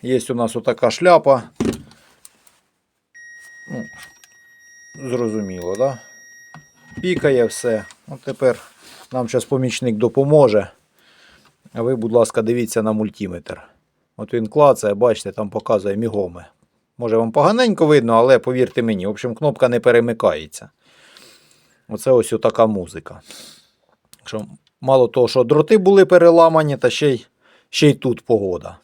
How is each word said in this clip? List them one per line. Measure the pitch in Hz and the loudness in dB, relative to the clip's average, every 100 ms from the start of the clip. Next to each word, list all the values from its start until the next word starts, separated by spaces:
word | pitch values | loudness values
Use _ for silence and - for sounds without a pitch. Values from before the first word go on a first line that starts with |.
Є | 123 127 - | -4 -4 -4
у | |
нас | 120 117 120 | -6 -4 -4
отака | 113 117 120 | -6 -2 -2
шляпа. | - 180 170 139 135 104 _ - - - _ _ _ _ _ _ _ _ _ _ _ _ - 932 988 960 932 932 | 0 4 4 4 0 -2 _ -6 -6 -16 _ _ _ _ _ _ _ _ _ _ _ _ -20 -20 -20 -20 -20 -16
Ну, | 960 932 932 - _ _ _ _ _ _ - - 151 135 | -14 -14 -18 -20 _ _ _ _ _ _ -20 -20 -16 -8
зрозуміло, | 120 117 107 98 90 87 101 | -6 -4 -6 -8 -10 -8 -4
да? | 135 127 - - - - - - _ _ _ - | -4 -4 -18 -20 -20 -20 -20 -20 _ _ _ -10
Пікає | 185 170 151 131 113 | -6 -2 0 0 -2
все. | - 123 110 98 - - | -4 -6 -6 -8 -20 -20
От | 135 | -16
тепер | - 127 131 113 - _ - - - | -14 -4 -2 -2 -12 _ -20 -20 -12
нам | 127 120 | -8 -4
щас | 127 | -4
помічник | - 135 127 - 123 107 | -2 -4 -4 -4 -6 -2
допоможе. | 120 135 139 151 135 104 98 _ _ _ _ _ _ _ _ _ _ | -2 0 2 4 4 2 -4 _ _ _ _ _ _ _ _ _ _
А | 120 | -8
ви, | 117 131 | -4 -4
будь | 113 | 0
ласка, | 117 113 - | 0 2 0
дивіться | 110 120 113 117 | -2 -2 -2 -4
на | 107 | -2
мультиметр. | 107 107 - 98 87 - 92 - _ _ _ _ - | -4 -6 -8 -12 -12 -16 -18 -18 _ _ _ _ -18
От | 107 | -8
він | 120 110 | -6 -4
клацає, | 147 143 120 107 | 2 4 4 -2
бачите, | 101 120 107 101 | 0 0 0 -6
там | - 107 | -10 -8
показує | 107 - 110 98 101 | -8 -4 -2 -2 -4
мігоми. | 113 104 90 87 82 _ _ _ _ _ | -4 -4 -8 -10 -20 _ _ _ _ _
Може | 120 113 | -2 0
вам | 113 | 0
поганенько | 113 151 220 247 196 160 | 2 2 2 0 0 2
видно, | 151 117 | 2 4
але | 113 123 127 | 2 4 4
повірте | - 127 123 - | 2 -2 -2 -2
мені, | 117 101 92 | -4 -4 -6
в | |
общем, | 104 127 | -8 -10
кнопка | 113 151 113 127 | -6 -6 -2 0
не | 120 | 0
перемикається. | 123 117 117 113 107 78 78 - - _ _ _ _ _ - _ _ _ _ _ _ | 2 2 2 -2 -2 -2 -10 -20 -20 _ _ _ _ _ -20 _ _ _ _ _ _
Оце | 107 - | -10 2
ось | 127 110 | 2 2
отака | 110 113 - 113 | -2 -2 2 0
музика. | 101 87 90 - - _ - - - _ _ _ _ _ _ | 0 -8 -14 -18 -20 _ -20 -20 -20 _ _ _ _ _ _
Що, | - 110 107 - _ _ | -12 -12 -12 -18 _ _
мало | 131 135 120 | 2 4 4
того, | - 123 | 2 0
що | 131 | 2
дроти | 117 143 147 220 | 2 2 4 2
були | 185 196 185 | 4 4 6
переламані, | 180 170 170 165 160 151 139 | 6 6 6 6 4 0 -2
та | 123 | -2
ще | - 147 | 0 -2
й, | 123 - _ _ _ _ | -2 -8 _ _ _ _
ще | - 151 | 0 2
й | |
тут | 127 131 117 | 2 -4 -6
погода. | _ 113 98 87 90 87 | _ -2 -2 -6 -10 -20